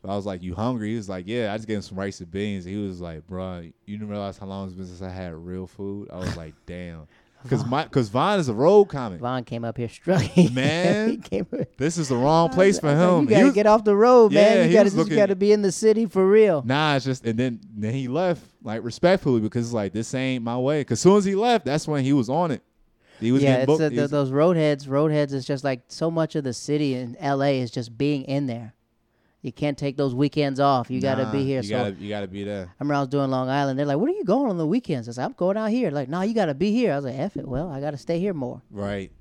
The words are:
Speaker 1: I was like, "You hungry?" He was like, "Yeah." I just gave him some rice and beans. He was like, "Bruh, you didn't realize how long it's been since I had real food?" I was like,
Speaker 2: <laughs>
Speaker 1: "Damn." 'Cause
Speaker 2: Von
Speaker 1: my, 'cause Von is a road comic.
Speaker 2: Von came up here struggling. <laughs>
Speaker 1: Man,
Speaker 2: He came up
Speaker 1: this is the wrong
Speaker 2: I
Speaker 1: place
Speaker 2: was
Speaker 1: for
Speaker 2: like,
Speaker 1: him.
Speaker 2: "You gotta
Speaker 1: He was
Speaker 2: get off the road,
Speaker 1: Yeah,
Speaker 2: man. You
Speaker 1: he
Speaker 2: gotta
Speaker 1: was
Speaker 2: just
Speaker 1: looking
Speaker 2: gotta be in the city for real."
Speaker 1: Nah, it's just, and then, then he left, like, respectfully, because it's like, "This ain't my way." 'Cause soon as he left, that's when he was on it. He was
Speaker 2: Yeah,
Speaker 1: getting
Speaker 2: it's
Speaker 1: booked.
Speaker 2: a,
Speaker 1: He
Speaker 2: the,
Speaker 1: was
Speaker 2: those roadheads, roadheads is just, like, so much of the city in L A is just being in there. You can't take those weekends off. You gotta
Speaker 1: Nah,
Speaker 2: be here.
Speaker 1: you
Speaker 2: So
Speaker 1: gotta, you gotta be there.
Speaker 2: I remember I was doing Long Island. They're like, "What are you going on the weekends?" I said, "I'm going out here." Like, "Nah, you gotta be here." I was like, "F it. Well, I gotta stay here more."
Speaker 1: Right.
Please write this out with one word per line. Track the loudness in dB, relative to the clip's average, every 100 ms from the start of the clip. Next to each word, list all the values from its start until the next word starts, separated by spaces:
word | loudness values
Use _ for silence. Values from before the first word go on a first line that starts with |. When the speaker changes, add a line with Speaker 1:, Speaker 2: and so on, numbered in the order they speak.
| -6
Speaker 1:
I | -6
was | -6
like, | -8
"You | -8 -4
hungry?" | -4 -4 -4
He | -6
was | -8
like, | -10 -6
"Yeah." | -4 -4
I | -6
just | -6
gave | -8
him |
some | -6 -8
rice | -8 -8
and | -10
beans. | -6 -6 -6
He | -8 -6
was | -6 -8
like, | -10 -12 -12
"Bruh, | -10 -8 -10 -14 -20 -16
you | -12
didn't | -8
realize | -8 -8 -10
how | -12
long | -10 -10
it's | -12
been | -14
since | -12
I | -12
had | -10 -10
real | -12 -12 -10 -12
food?" | _ -10 -10 -12
I | -10
was | -8 -8
like, | -12 -18
Speaker 2:
<laughs> | -16
Speaker 1:
"Damn." | -14 -12 -14 -18 _ _ _ -4
'Cause | -4
Speaker 2:
Von | -2
Speaker 1:
my, | -4 -2
'cause | -2 -2
Von | 0 0 0
is | -2
a |
road | 2 4 6 4
comic. | 0 -8 -8
Speaker 2:
Von | -6 -6
came | -6 -8 -8
up | -6
here | -8
struggling. | -8 0 0 2 4 4
<laughs> |
Speaker 1:
Man, | 4 0 0 0 2 0
Speaker 2:
He | -4
came | -6 -6 -6
up | -6 -8 _
Speaker 1:
this | -4 -2
is | -2
the | 0
wrong | 2 4 2
Speaker 2:
I |
Speaker 1:
place | 4 4 4
Speaker 2:
was |
Speaker 1:
for | 2
Speaker 2:
like, | 4
Speaker 1:
him. | 4 4
Speaker 2:
"You | 4
gotta | 6
Speaker 1:
He |
was | 6
Speaker 2:
get | 6 6
off | 4
the | 4 4
road, | 8 8 8
Speaker 1:
Yeah, | 8
Speaker 2:
man. | 6 6
You | 6
Speaker 1:
he |
Speaker 2:
gotta | 6 6
Speaker 1:
was |
Speaker 2:
just | 4
Speaker 1:
looking | 0 2
Speaker 2:
gotta | 2 2
be | 4
in | 4
the | 2
city | 2 2 2 2
for | 2 6
real." | 6 6 4 0
Speaker 1:
Nah, | 2 2 2
it's |
just, | 0 -4 -2
and | -2
then, | -2 -4 -14 -8
then | -4
he | -4 -4
left, | -2 0 -2 -6 _
like, | -10 -8 -8
respectfully, | 0 4 4 2 2
because | 0 -4 -4
it's |
like, | -2 -4
"This | -4 -6
ain't | -4 -4 -4 -4
my | -4
way." | -2 -2 -2
'Cause | 2
soon | 6 6
as | 4
he | 0
left, | 2 0 0
that's | -4 -2
when | -2 2
he |
was | 2 0
on | -2 -2
it. | -4 _ _ _ _ _ _
He | 0
was | 2
Speaker 2:
Yeah, | 4
Speaker 1:
getting | 2
Speaker 2:
it's | 2
Speaker 1:
booked. | 2
Speaker 2:
a, | 2
Speaker 1:
He | 0
Speaker 2:
the, |
Speaker 1:
was | -2
Speaker 2:
those | 0 -2
roadheads, | 2 2 4 2 0 -2
roadheads | 0 0 0 -2
is | -4 -6
just, | -4 -4
like, | -6 _
so | -6 -4
much | -2 -2 -2
of | -6
the |
city | -8 -4 -2 0 -2
in | -6 -8
L | -4 0
A | 0 0
is | -2
just | -6 -10 -4
being | -2 -2
in | -2 -4 -4
there. | -6 -10 _ _ _ _ _ _ _
You | -14
can't | -4 -4 -2
take | -6 -2
those | -2
weekends | 0 0 0 -2 2
off. | 2 2 0
You | -4
gotta | -2 -2
Speaker 1:
Nah, | -2
Speaker 2:
be | -2 -2
here. | -2
Speaker 1:
you | -2
Speaker 2:
So | -2
Speaker 1:
gotta, | -4
you | -6 -8
gotta | -6 -6
be | -8
there. | -8 -8 -10 _
Speaker 2:
I |
remember | -4 -2
I |
was | 0
doing | -2 0
Long | -2 -2
Island. | -2 -2 -2
They're | -2
like, | 0
"What | 0
are |
you | -2 0
going | 0 0
on | -2
the | 0
weekends?" | -2 -2 -6 -6
I |
said, | -6
"I'm | -8
going | -2 -2 -2
out | -2
here." | -2 -2
Like, | -4 -4
"Nah, | -4
you | -2
gotta | 0 -2
be | 0 0
here." | 2 0
I | 0
was | -4
like, | -6
"F | -6 -6
it. | -8
Well, | -6 -6
I | -6
gotta | -8 -8
stay | -6 -4
here | -2
more." | -4 -8 -10 _
Speaker 1:
Right. | -8 -6 -6 -8 _